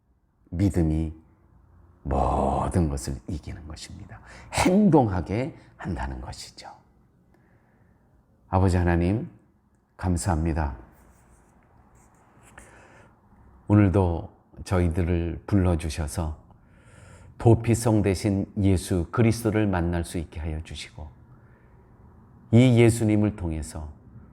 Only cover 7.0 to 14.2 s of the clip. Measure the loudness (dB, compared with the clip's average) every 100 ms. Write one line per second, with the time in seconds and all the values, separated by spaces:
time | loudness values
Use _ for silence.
7 | _ _ _ _ _ _ _ _ _ _
8 | _ _ _ _ _ 2 2 2 2 2
9 | 2 -2 -4 -12 _ _ _ _ _ -8
10 | -4 -2 -2 -2 -2 -2 -4 -8 -18 _
11 | _ _ _ _ _ _ _ _ _ _
12 | _ _ _ _ -20 -20 -20 -20 -20 -20
13 | -20 _ _ _ -20 -14 4 6 6 4
14 | 2 -2